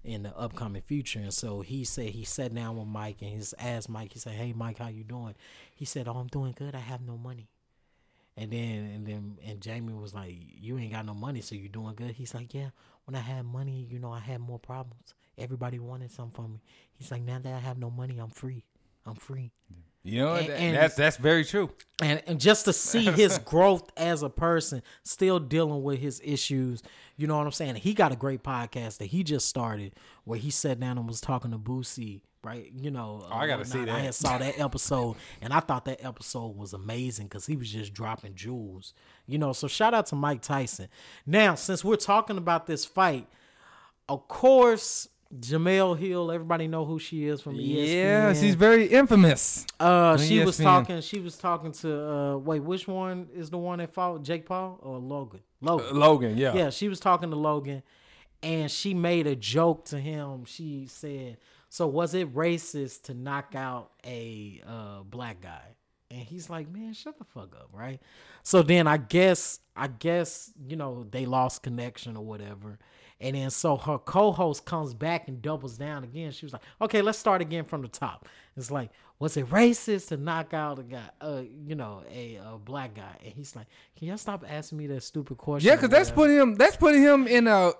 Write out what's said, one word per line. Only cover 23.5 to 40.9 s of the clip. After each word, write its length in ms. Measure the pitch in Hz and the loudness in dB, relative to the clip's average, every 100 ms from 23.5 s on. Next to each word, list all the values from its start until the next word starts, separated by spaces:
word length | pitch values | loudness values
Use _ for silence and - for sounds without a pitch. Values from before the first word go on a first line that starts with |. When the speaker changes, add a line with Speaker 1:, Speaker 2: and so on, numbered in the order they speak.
| 160 196 180 - - | 6 6 6 -2 -4
Speaker 1:
as 260 | 165 165 | -2 0
a 60 | 143 | -2
person, 540 | - 170 165 160 135 - - | -2 2 2 0 -6 -10 -14
still 360 | - - 190 185 | -6 2 4 2
dealing 440 | 139 156 156 147 | 2 0 0 0
with 160 | 139 135 | -2 -2
his 220 | 143 120 | -4 -6
issues, 600 | 147 139 - 135 131 120 - - - - | -4 -2 0 0 -2 -4 -12 -20 -20 -6
you 100 | 151 | -2
know 120 | 151 | 0
what 80 | 147 | -2
I'm 60 | |
saying? 240 | - 147 165 | -4 -6 -2
He 180 | 190 | 0
got 180 | 214 165 | 4 4
a 40 | 123 | 4
great 260 | 135 131 | -4 -4
podcast 560 | 139 127 117 127 113 - | -6 -6 -6 -8 -10 -10
that 80 | 98 | -6
he 160 | 165 | -4
just 240 | 165 147 - | -2 0 -2
started 460 | 135 113 107 98 _ - _ | -2 -4 -6 -10 _ -20 _
where 140 | - 113 | -10 -6
he 120 | 139 | -4
sat 280 | - 147 123 | -2 -2 -2
down 200 | 127 123 | -4 -4
and 100 | 117 | -6
was 140 | 113 | -6
talking 300 | - 127 120 | -4 -4 -4
to 60 | 113 | -8
Boosie, 640 | 107 127 123 - 113 101 _ _ | -6 -6 -6 -8 -10 -12 _ _
right? 280 | 107 120 85 127 | -14 -14 -14 -10
You 120 | 143 | -8
know, 320 | 135 110 107 92 | -6 -8 -10 -8
Speaker 2:
Oh, 40 | |
I 120 | 113 151 | -4 -2
gotta 140 | 120 | -2
Speaker 1:
whatnot. 40 | 104 | -4
Speaker 2:
see 120 | 131 | -4
Speaker 1:
I 40 | 117 | -2
Speaker 2:
that. 120 | 120 | -2
Speaker 1:
had 100 | 135 | -2
saw 220 | 120 147 123 | -2 -2 -2
that 220 | 131 143 | -4 -4
episode, 560 | 143 127 - 135 120 113 - - | -4 -2 -2 0 -2 -6 -14 -14
and 140 | 117 | -2
I 60 | 147 | -2
thought 260 | - 127 - | 0 -4 -4
that 180 | 131 | -8
episode 500 | 127 110 - 123 113 | -10 -12 -10 -8 -10
was 200 | 101 101 | -12 -12
amazing 520 | 98 101 117 127 107 101 | -12 -8 -6 -6 -6 -10
'cause 160 | 104 - | -12 -6
he 100 | 151 | -6
was 140 | 117 | -6
just 220 | 107 104 | -10 -10
dropping 400 | 101 113 110 107 | -8 -8 -8 -12
jewels. 580 | 92 101 123 104 92 - _ _ _ - | -14 -12 -10 -12 -14 -20 _ _ _ -6
You 120 | 147 | -2
know, 160 | 143 | -2
so 140 | 131 139 | -2 -4
shout 260 | - 220 | 2 4
out 100 | 233 - | 4 0
to 80 | 143 | -2
Mike 260 | 147 131 | -2 -2
Tyson. 460 | - 139 123 - 92 | -2 -2 -2 -6 -10